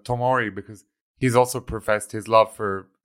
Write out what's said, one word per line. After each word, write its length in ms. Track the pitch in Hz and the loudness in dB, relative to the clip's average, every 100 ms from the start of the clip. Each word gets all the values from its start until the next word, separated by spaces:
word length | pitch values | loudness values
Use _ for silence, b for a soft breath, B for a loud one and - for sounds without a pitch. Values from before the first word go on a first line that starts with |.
Tomori, 500 | - 120 123 127 110 | -6 -4 0 0 -2
because 300 | 95 101 104 _ _ _ - | -6 -14 -18 _ _ _ -4
he's 160 | 131 120 | 2 4
also 240 | 123 127 | 4 0
professed 500 | - 110 - 107 - | -8 -8 -2 -2 -4
his 160 | 110 104 | -10 2
love 260 | 113 107 - | 4 4 0
for, 320 | 104 95 95 _ | -6 -6 -10 _